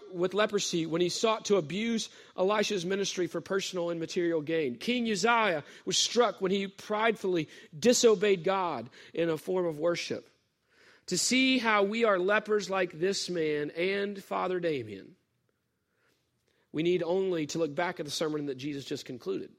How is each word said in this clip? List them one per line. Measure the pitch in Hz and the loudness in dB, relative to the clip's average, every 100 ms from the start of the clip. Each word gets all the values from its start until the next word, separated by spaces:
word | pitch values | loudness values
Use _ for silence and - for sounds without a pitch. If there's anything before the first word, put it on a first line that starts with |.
| - | -14
with | 180 180 | -2 -2
leprosy | 196 208 202 - 170 160 | 2 0 0 -2 -2 -2
when | 165 | 0
he | 175 | 0
sought | - 226 220 - | 0 0 0 2
to | 202 | 2
abuse | 147 180 233 226 - - - - | 2 -2 -2 -2 -4 -12 -16 -2
Elisha's | 185 214 208 208 170 | 0 2 2 0 -2
ministry | 196 190 - 175 | -2 -2 -2 -4
for | 175 | -4
personal | - 190 190 185 170 | -4 -4 -4 -4 -4
and | 170 | -4
material | 160 190 170 165 | -4 -2 0 0
gain. | 147 165 139 120 | 0 -2 -2 -4
King | - 247 233 | -2 -2 0
Uzziah | 202 220 233 214 156 - - - | 0 2 4 4 0 -4 -12 -2
was | 180 | 0
struck | - 220 226 - | 2 4 2 2
when | 190 | 0
he | 196 196 | 0 -2
pridefully | - - 208 226 220 190 175 151 - - 151 | -8 -6 0 2 2 0 0 -2 -10 -18 2
disobeyed | 220 240 240 202 208 190 | 4 8 6 6 4 2
God | 160 190 180 131 113 - - | 2 0 0 -2 -8 -14 -12
in | - 165 | -2 0
a | 156 | -2
form | - 185 175 | -2 -2 -2
of | 147 | 0
worship. | 170 170 - 107 - _ _ _ _ _ - - - | 0 0 -2 -8 -10 _ _ _ _ _ -20 -20 -6
To | 175 | -2
see | - 254 262 262 | 2 4 4 4
how | 226 208 | 4 2
we | 202 226 226 | 2 2 2
are | 190 | 4
lepers | 185 214 208 208 180 | 4 2 2 -2 0
like | 190 180 156 | -2 -2 -2
this | 185 196 - | -2 -2 -4
man | 175 156 147 147 | -2 0 0 -4
and | 165 185 202 202 196 | -2 -2 -2 -4 -8
Father | - 196 185 185 | -6 -4 -2 -2
Damien, | 170 143 110 95 - - _ _ _ _ _ _ _ _ _ _ _ _ _ _ _ | -2 -4 -6 -12 -16 -20 _ _ _ _ _ _ _ _ _ _ _ _ _ _ _
we | 147 | -2
need | 170 180 | 2 2
only | 165 185 190 170 147 | 2 0 0 -2 -4
to | 165 | -2
look | 160 143 | -2 -2
back | 175 175 | -4 -4
at | 151 | -8
the | |
sermon | - 160 151 143 | -4 -4 -4 -6
that | 131 | -6
Jesus | 143 139 131 | -8 -8 -8
just | 139 | -10
concluded. | - 127 185 190 - | -8 -12 -8 -8 -8